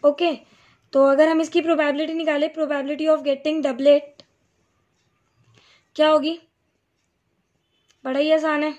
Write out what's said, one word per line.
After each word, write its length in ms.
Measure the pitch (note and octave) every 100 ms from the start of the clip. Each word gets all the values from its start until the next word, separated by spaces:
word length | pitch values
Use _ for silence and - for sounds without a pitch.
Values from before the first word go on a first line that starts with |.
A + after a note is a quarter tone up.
ओके, 280 | D4 C#4+ F4 C#4+ _ _ _ _ _
तो 120 | C#4 C4+
अगर 220 | C#4 D#4
हम 120 | D#4+
इसकी 200 | D#4 F4
प्रोबेबिलिटी 540 | D#4+ D#4 D4 C#4+ D#4
निकालें, 340 | D#4+ D#4+ D4 D#4
probability 540 | D#4+ D4+ C#4+ C#4 D4 D#4
of 160 | D#4
getting 380 | C#4+ C4+ D4+ D#4
doublet, 600 | C#4+ B3 C#4 D4 C#4+ _ - _ _ _ _ _ _ _ _ _ _ _ _ _ _ _ _ -
क्या 120 | D4+
होगी, 300 | D#4 D4 E4 _ _ _ _ _ _ _ _ _ _ _ _ _ _ _ _
बड़ा 140 | C4 C4
ही 120 | D4+
आसान 300 | D#4 D#4 D4
है 100 | D4+